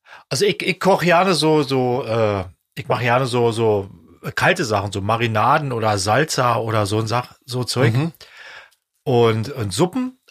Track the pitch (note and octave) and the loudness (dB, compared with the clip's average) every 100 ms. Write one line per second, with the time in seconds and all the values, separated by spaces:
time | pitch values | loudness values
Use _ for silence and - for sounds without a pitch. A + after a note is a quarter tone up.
0 | _ - - B2+ G3+ F3 - - F#3 F#3 | _ -20 -8 -2 0 0 -6 -2 0 2
1 | F3 E3+ F#3+ D#3 D#3 D#3 C3 C3 B2 B2 | 4 4 4 2 2 2 2 0 0 -2
2 | A#2 A2+ G#2+ G2+ F#2 - _ - - B2 | -2 0 0 0 -6 -14 _ -12 -4 -2
3 | A#2+ B2+ C3 B2 A#2 A2 A2+ G2+ G2 - | 2 2 2 2 2 2 2 2 -2 -12
4 | - - - - D#3 F3+ B2+ G#2 G2+ G2 | -20 -16 -10 0 0 0 0 -2 -2 -4
5 | G2 A2+ A#2 G#2+ A#2 D#3 C#3+ A#2 G#2+ G#2 | -2 -2 0 0 2 0 -2 -2 0 0
6 | G2+ A#2+ D#3 - B2 A2+ A2+ A2 G2+ G#2+ | 0 0 0 0 0 0 0 0 0 0
7 | A2 A#2+ - - - B2+ B2 B2 B2 A#2+ | -2 -4 -6 -12 -10 -6 -4 0 2 2
8 | E3 - - - - - - _ _ _ | -2 -8 -20 -20 -20 -20 -20 _ _ _
9 | - A#2+ A#2 A2 A2 C3 G#2 F#2 F3+ C4 | 0 4 4 2 -4 -6 -6 -2 -2 -2
10 | B3+ - _ | -6 -10 _